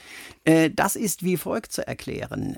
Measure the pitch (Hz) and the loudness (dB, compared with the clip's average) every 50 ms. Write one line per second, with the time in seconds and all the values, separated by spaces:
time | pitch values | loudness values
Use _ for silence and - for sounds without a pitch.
0 | - - - - - - - _ - - - 165 160 156 - - - 196 - 208 | -20 -20 -18 -18 -18 -18 -12 _ 4 6 6 8 6 4 2 2 0 0 0 0
1 | 233 190 - - 170 185 180 160 - 175 180 226 - - - - - - - - | 0 -2 -2 0 0 0 0 0 0 -2 -4 -4 -4 -6 -6 -6 -6 -6 -8 -8
2 | - - - - - - - 104 - - - | -8 -8 -6 -6 -6 -6 -6 -4 -4 -4 -6